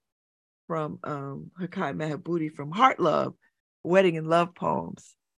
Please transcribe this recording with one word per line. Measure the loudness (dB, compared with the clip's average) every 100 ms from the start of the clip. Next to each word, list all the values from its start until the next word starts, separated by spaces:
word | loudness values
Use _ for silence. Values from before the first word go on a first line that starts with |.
| _ _ _ _ _ _ -8
from, | -6 -6 -8
um, | -8 -8 -8 -12 -14 -10
Hakai | -10 -4 -4
Madhubuti | -4 -4 -6 -4 -4 -4
from | -8 -8
Heart | 4 4 4
Love, | 2 2 0 -6 _ _ _ _
Wedding | 2 6 6 2
and | 2
Love | 2 2
Poems. | -2 -2 -2 -4 -12 -18 _ _ _